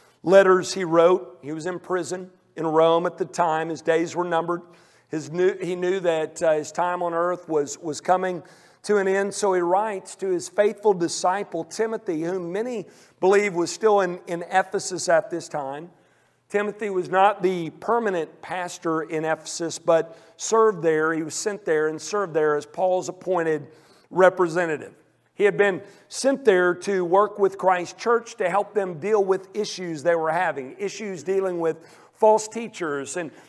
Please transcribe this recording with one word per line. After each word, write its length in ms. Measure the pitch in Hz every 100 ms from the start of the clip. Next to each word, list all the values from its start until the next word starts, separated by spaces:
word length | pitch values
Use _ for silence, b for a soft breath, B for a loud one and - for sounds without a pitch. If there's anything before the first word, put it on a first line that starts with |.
| b b
letters 500 | 160 190 190 185 165
he 80 | 196
wrote. 560 | 175 165 165 185 127 -
He 100 | 135
was 120 | 156
in 140 | 160 180
prison 500 | - 185 165 180 185 _ _ -
in 100 | 160
Rome 400 | 156 165 165 175
at 100 | 175
the 80 |
time. 440 | 170 - 170 156 165
His 140 | 156
days 340 | - 160 170 143
were 80 |
numbered. 380 | 175 165 160 175 - b b b b
His 220 | 160 139
knew, 260 | 170 185 202
he 140 | 180 180
knew 240 | 180 196
that, 420 | 175 160 151 156
uh, 120 | 170
his 180 | 156 147
time 300 | - 180 180
on 100 | 175
earth 340 | 165 175 180 175
was, 300 | 156 143 -
was 220 | 165 139
coming 420 | - 185 185 180 B B B B
to 140 | - 208
an 100 | 190
end, 260 | 190 196
so 200 | 190 208
he 80 | 185
writes 560 | 175 185 220 196 185 -
to 120 | 190
his 200 | 180 -
faithful 440 | - 208 220 220
disciple 720 | 190 165 - 180 190 202 170
Timothy, 580 | 160 - 220 220 220 160
whom 280 | 165 185 170
many 340 | 185 240 233 - B B _
believe 340 | 180 202 208
was 160 | 170 165
still 300 | - 220 202
in, 180 | 185 175 -
in 160 | 170 175
Ephesus 580 | 190 190 202 - 185 -
at 220 | 165 160
this 180 | 170 156
time. 400 | 151 135 143 175 b b b b b _
Timothy 400 | 202 208 208 214
was 180 | 190 151
not 340 | 185 196 202
the 280 | 185 180 160
permanent 720 | - - 233 220 185 156 -
pastor 600 | - 175 180 - 170 160
in 220 | 156 160
Ephesus, 540 | 160 156 - - 170 -
but 400 | - 165 160 B B -
served 460 | - 220 220 180
there. 320 | 160 156 156
He 80 | 160
was 120 | 160
sent 300 | - 214 202
there 240 | 196 156 156
and 140 | 156
served 320 | - 208 190
there 220 | 156 156 147
as 100 | 147
Paul's 420 | - 185 185 170
appointed 600 | - - 180 165 156 139 b b b b
representative. 840 | 175 185 180 175 160 170 147 98 - _ _ _ -
He 80 |
had 120 | 202 170
been 240 | 202 175 B B B
sent 360 | - 262 269
there 300 | 262 185 180
to 300 | 175 196 196
work 340 | 175 190 208 208
with 180 | 196 196
Christ 400 | 185 180 175 -
Church 380 | 226 233 226 -
to 140 | 185
help 240 | 190 208
them 240 | 208 190 165
deal 260 | 180 214
with 240 | 190 190 190
issues 480 | 214 208 - 180 160
they 140 | 143 170
were 160 | 160
having, 420 | 160 180 147 131 -
issues 440 | 196 196 214 185
dealing 380 | 127 190 190 175
with 180 | 165 160 B B B
false 340 | _ 214 214 214
teachers 720 | 226 233 - 165 143 131 180
and 140 | 160 B